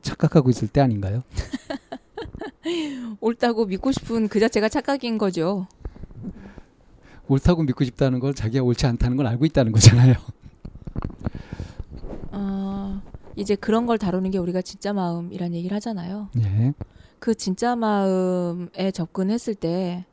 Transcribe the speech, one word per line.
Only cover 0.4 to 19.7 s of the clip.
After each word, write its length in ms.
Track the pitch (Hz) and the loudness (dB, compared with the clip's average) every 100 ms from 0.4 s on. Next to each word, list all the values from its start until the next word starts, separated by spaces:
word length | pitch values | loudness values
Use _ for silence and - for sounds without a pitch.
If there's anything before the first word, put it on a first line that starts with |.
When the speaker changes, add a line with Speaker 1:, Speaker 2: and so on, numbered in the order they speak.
| 127 | 4
Speaker 1:
있을 180 | 117 110 | 2 0
때 120 | 143 | 2
아닌가요? 420 | 135 104 95 113 - | 2 2 -2 -4 -4
Speaker 2:
<laughs> 1900 | - - 269 - 269 _ 254 _ - 427 - 403 _ 320 339 302 262 240 208 | -8 -6 -10 -8 -12 _ -16 _ -14 -12 -12 -14 _ -6 -4 -4 -8 -10 -4
옳다고 460 | 220 226 240 220 214 | -2 0 0 0 -2
믿고 260 | 185 262 | 0 -2
싶은 360 | 269 - 226 214 | -2 -2 -2 0
그 120 | 208 | 2
자체가 280 | 220 220 220 | 2 2 0
착각인 500 | 294 247 277 240 220 | 0 -2 -2 -2 0
거죠. 480 | 202 175 160 196 190 _ - - - - - 196 196 - - _ - - - - - | 0 0 -2 -2 -6 _ -16 -14 -16 -12 -14 -14 -18 -20 -20 _ -20 -20 -20 -20 0
Speaker 1:
옳다고 340 | 135 - 170 | 2 4 4
믿고 200 | 147 123 | 2 0
싶다는 360 | 127 - 135 127 | -2 2 0 2
걸 140 | 135 | -2
자기가 300 | 139 110 131 | -2 -2 2
옳지 220 | 123 120 127 | 2 2 2
않다는 300 | 120 127 127 | 2 2 2
걸 100 | 131 | 0
알고 180 | 117 156 | 2 2
있다는 260 | 147 113 | 4 4
거잖아요. 420 | 110 107 120 127 123 - - - - - - - - - - - - - - - - - - - - - | 10 10 10 8 6 0 -18 -20 -18 -18 -14 -12 -10 -10 -10 -10 -10 -12 -12 -12 -12 -14 -12 -12 -10 -10
Speaker 2:
어, 680 | 196 196 196 196 196 196 196 - - - - | -6 -6 -4 -6 -6 -8 -8 -10 -18 -16 -10
이제 180 | 202 202 | -2 -2
그런 300 | - 220 240 | 2 0 2
걸 120 | 220 | 0
다루는 320 | 196 185 185 | 0 0 0
게 80 | 190 | -2
우리가 240 | 175 185 | -2 -2
진짜 300 | 180 - 196 | -4 -8 -4
마음이란 640 | 202 175 170 175 185 175 | -2 -2 -4 -8 -6 -6
얘기를 200 | 170 180 202 | -4 -4 -4
하잖아요. 520 | 233 208 175 202 202 120 | -4 -8 -8 -10 -6 -2
Speaker 1:
예. 340 | 104 101 123 147 - - - _ | 0 2 0 -2 -12 -16 -20 _
Speaker 2:
그 160 | - | -2
진짜 420 | 220 196 185 240 240 | -2 -2 -2 -2 0
마음에 1120 | 220 202 196 185 185 180 175 175 175 - 190 | 0 2 2 2 2 0 -2 -4 -8 -4 -4
접근했을 640 | 185 165 - 190 233 - | -2 -6 -2 0 0 -2
때 500 | 208 165 | -4 -2